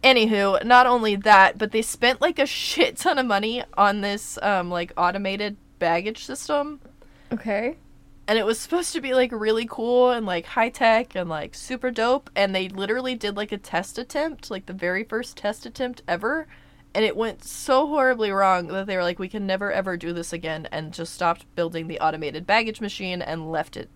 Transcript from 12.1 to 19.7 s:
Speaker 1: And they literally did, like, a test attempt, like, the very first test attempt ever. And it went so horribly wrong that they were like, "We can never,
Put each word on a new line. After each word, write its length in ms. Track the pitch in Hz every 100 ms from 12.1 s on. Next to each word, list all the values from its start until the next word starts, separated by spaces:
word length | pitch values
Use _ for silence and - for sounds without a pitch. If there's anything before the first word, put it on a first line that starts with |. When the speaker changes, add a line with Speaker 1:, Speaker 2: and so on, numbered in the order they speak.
| 269 - -
Speaker 1:
And 180 | 196 190
they 140 | 190
literally 460 | 196 196 240 254 247
did, 200 | 208 202
like, 160 | 208
a 60 | 202
test 400 | - - 190 -
attempt, 520 | 247 - 320 294 -
like, 160 | 190 190
the 60 |
very 300 | 185 175 185
first 320 | 214 220 247 -
test 300 | 208 214 240
attempt 360 | - 254 247 -
ever. 400 | 175 220 311 311 - - _ _ -
And 80 |
it 140 | 220 -
went 260 | 220 -
so 440 | - - - 262 294
horribly 440 | 302 262 247 214
wrong 360 | 196 196 185 170
that 180 | 190 196
they 80 | 185
were 80 |
like, 160 | 175 175
"We 80 | 185
can 180 | 214 196
never, 240 | 190 202